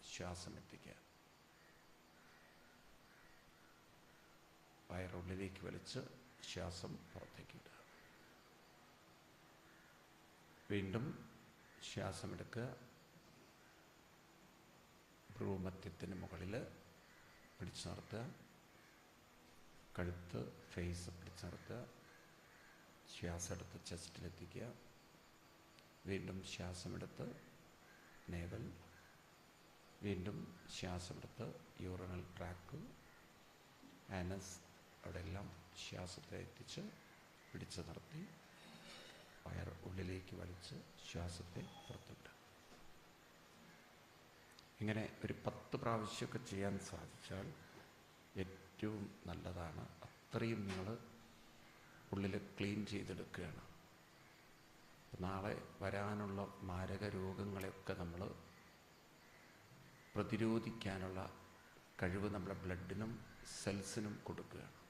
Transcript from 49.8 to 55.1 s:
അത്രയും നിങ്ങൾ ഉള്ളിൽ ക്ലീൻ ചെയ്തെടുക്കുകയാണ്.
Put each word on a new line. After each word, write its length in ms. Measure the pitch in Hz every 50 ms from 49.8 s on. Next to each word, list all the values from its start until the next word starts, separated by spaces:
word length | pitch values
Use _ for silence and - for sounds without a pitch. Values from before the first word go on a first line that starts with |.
| 110 - - - - -
അത്രയും 560 | - - - - - 113 117 113 113 104 101 98
നിങ്ങൾ 200 | 92 92 92 98 113 117 - - - - - - - - - - - - - - - - - - - - - - -
ഉള്ളിൽ 220 | 101 98 98 95 104 101 - - -
ക്ലീൻ 220 | 98 101 104 107 104 101 101
ചെയ്തെടുക്കുകയാണ്. 680 | 101 98 95 95 90 92 - - - 90 80 - - - - - - - - - - - - - - - - - - - - - - - - - - - - - - - -